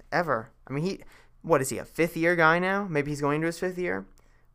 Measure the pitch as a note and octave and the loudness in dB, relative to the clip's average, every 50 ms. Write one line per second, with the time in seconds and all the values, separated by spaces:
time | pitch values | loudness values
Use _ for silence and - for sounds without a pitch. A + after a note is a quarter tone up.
0 | - - - D#3 F3 D#3+ C3 A2 A#2 - - _ - - C3 C#3+ D#3+ F#3+ G3 - | -8 -4 -2 0 0 0 0 -2 -4 -6 -16 _ -12 -8 -6 -4 -4 -4 -4 -6
1 | - - - - - _ - - - - C#3 C#3 C3 - A#2 F#2 - - - - | -10 -18 -20 -20 -20 _ -20 -8 0 2 2 2 2 0 -4 -6 -8 -6 -2 0
2 | D#3+ E3+ - E3 D#3+ E3+ F3 E3+ D#3+ D#3 D#3+ F3 F3+ F#3 G3 G3+ G#3 G3 D#3 D3 | 0 0 0 0 2 2 4 6 6 6 6 4 2 0 0 -2 -2 -2 -2 -2
3 | C#3+ D3 D3+ C#3 D3 C#3+ D3 D#3 D#3+ E3 E3+ - - F#3 F3+ F3 F3+ F3 F#3+ G3 | -2 -2 -2 -2 -2 0 0 0 -2 -2 -4 -4 -6 -6 -4 -4 -4 -4 -4 -4
4 | G3 - - - - _ _ _ _ _ | -6 -10 -16 -20 -20 _ _ _ _ _